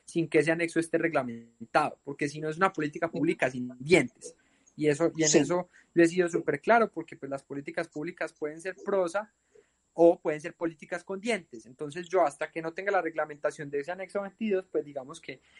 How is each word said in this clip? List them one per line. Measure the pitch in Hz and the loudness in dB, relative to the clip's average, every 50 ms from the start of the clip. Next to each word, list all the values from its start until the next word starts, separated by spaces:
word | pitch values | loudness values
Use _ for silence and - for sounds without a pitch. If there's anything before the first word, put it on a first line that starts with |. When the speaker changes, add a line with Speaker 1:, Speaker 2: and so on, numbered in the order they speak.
| _ | _
Speaker 1:
sin | - - 170 160 147 | -6 -2 -2 0 2
que | - 156 | 4 4
ese | 147 165 | 4 4
anexo | 160 170 170 165 - 165 | 2 0 0 0 0 -2
esté | 165 - - 165 | 0 0 0 0
reglamentado, | 160 165 156 143 127 120 117 117 117 - _ - 113 - - 156 147 127 - - | 2 2 2 0 0 -2 -6 -10 -14 -18 _ -18 -4 0 2 2 2 2 -2 -8
porque | - 139 143 - 151 143 | -12 -12 -6 -4 -4 -4
si | 147 151 | -4 -6
no | 156 156 | -6 -6
es | 156 | 0
una | 165 190 190 | 2 2 2
política | - - 151 147 - 175 170 165 | 2 0 -4 -4 -4 -4 -4 -4
pública | - - 147 170 170 - - 127 | -2 -2 -2 -2 0 0 0 -2
sin | 127 127 123 123 123 123 | -2 -4 -8 -8 -10 -8
dientes. | 135 151 185 156 127 - _ _ - - - _ _ _ _ _ _ _ _ | 2 4 4 4 4 2 _ _ -18 -18 -18 _ _ _ _ _ _ _ _
Y | 143 151 147 | 0 2 2
eso, | 143 143 170 165 - | 2 4 2 0 0
y | 160 156 | 0 2
en | 147 | 4
Speaker 2:
Sí. | 156 156 | 4 4
Speaker 1:
eso | 143 156 175 180 180 - _ - _ _ - | 4 4 0 -2 -2 -6 _ -20 _ _ 4
yo | 170 | 6
he | 170 165 | 6 6
sido | 175 180 175 170 | 6 2 0 2
súper | 170 165 - 156 143 143 | 0 -2 -2 -2 -4 0
claro, | - 208 226 240 214 196 | 2 4 4 4 4 2
porque, | - 165 156 - - | -2 -6 -12 -12 -12
pues, | - 139 139 | -12 -10 -8
las | 139 135 | -8 -8
políticas | - - 139 139 139 170 165 175 165 - | -8 -8 -10 -10 -10 -8 -6 -6 -6 -6
públicas | - 151 156 180 180 - 170 156 | -6 -10 -8 -8 -8 -8 -8 -8
pueden | - - 156 147 156 165 | -8 -8 -8 -8 -8 -8
ser | 165 190 180 | -10 -10 -10
prosa | - - 202 202 190 180 170 170 202 220 - _ _ _ _ _ - _ _ _ _ _ _ | -8 -4 -2 0 0 0 0 -2 -4 -6 -8 _ _ _ _ _ -20 _ _ _ _ _ _
o | - 165 170 170 175 - | 4 6 8 8 8 6
pueden | - 170 151 151 | 2 -4 -4 -4
ser | 156 170 - | -6 -10 -8
políticas | - 170 165 160 - - - 180 170 | -6 -6 -6 -6 -8 -12 -10 -10 -10
con | - - 196 196 | -8 -8 -10 -6
dientes. | 190 247 220 185 160 _ 123 113 - | -4 -2 -2 -2 -4 _ -18 -20 -18
Entonces | 117 127 - 151 147 143 180 175 165 | -18 -14 -10 -10 -10 -8 -10 -6 0
yo | 180 185 165 | 2 4 4
hasta | 147 - - 156 - | 2 2 -2 -8 -6
que | - 165 | -6 -6
no | 160 165 | -8 -8
tenga | 165 190 190 202 | -8 -6 -2 0
la | 196 185 | 0 0
reglamentación | 160 165 160 156 151 156 147 147 - 151 147 - 151 143 | 0 -2 -2 -4 -4 -4 -4 -4 -4 -4 -4 -6 -8 -6
de | 143 143 | -6 -6
ese | 139 170 | -4 -6
anexo | 180 190 190 185 - 202 | -8 -8 -8 -8 -6 -6
veintidós, | 196 196 - - 226 214 190 185 185 _ | -6 -8 -8 -6 -2 -2 0 -2 -2 _
pues | - 156 147 | -4 -4 -4
digamos | 147 139 139 127 135 165 - | -4 -8 -10 -10 -12 -14 -16
que | - - 131 - _ _ _ | -14 -14 -16 -16 _ _ _